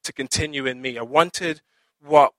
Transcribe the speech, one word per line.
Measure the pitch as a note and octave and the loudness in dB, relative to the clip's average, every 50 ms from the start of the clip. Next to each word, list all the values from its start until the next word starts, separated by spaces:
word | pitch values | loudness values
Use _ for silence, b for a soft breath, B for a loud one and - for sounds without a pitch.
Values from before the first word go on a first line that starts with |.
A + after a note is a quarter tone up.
| - | -16
to | - - | -14 -10
continue | - C3+ B2+ - - D#3 D3+ D3 C#3 C3+ | -10 -8 -6 -4 -4 -4 -4 -6 -6 -6
in | C3 B2+ B2+ | -6 -6 -6
me. | C3 C3 A#2+ A#2 | -8 -10 -8 -8
I | A#2 | -8
wanted | A#2 C3+ D#3 E3 F3 - - F#3 E3+ D#3 D3+ _ _ _ _ _ _ _ _ | -2 2 2 2 2 0 -8 -6 -6 -6 -8 _ _ _ _ _ _ _ _
what | D3 C#3+ D3+ D3 C#3+ - - | _ 4 6 6 6 6 2